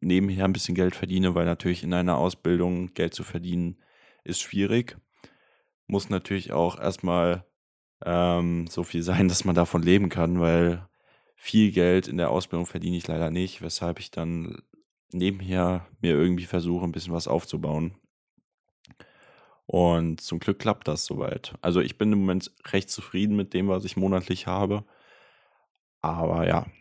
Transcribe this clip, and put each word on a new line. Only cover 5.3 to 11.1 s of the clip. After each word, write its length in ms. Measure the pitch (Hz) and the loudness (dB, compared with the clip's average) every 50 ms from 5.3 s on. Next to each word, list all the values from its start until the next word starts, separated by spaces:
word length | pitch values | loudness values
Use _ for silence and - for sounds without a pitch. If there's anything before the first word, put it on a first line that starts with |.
| _ _ _ _ _ _ _ _ _ _ _ | _ _ _ _ _ _ _ _ _ _ _
Muss 240 | - 101 98 - - | -2 -2 -2 -2 -2
natürlich 420 | 101 90 - - 98 95 87 - | -4 -4 -2 -2 -4 -4 -4 -2
auch 240 | - 78 85 87 85 | 0 0 0 0 0
erstmal, 680 | - - 98 95 - - 90 87 87 87 87 87 90 - _ _ _ _ _ _ _ _ _ _ - - | -2 -4 -4 -4 -2 -2 0 2 2 4 2 2 0 -4 _ _ _ _ _ _ _ _ _ _ -10 -4
ähm, 600 | 87 87 87 87 87 87 87 87 85 85 85 85 | -2 0 2 2 2 2 2 0 0 -2 -2 -4
so 160 | 85 - 90 | -6 -6 -8
viel 220 | 87 - - 85 82 | -6 -4 -4 -4 -2
sein, 240 | 90 90 85 98 90 | 0 2 4 4 4
dass 160 | 90 - - | 4 2 0
man 100 | 92 87 | 2 4
davon 300 | 87 85 - - 87 82 | 4 4 2 2 2 4
leben 240 | 87 95 101 101 90 | 4 4 4 4 2
kann, 320 | - 92 82 85 90 90 | 0 0 0 2 2 2
weil 480 | 85 82 82 85 85 85 87 87 92 - _ _ _ _ | 4 4 4 4 4 2 0 -2 -6 -14 _ _ _ _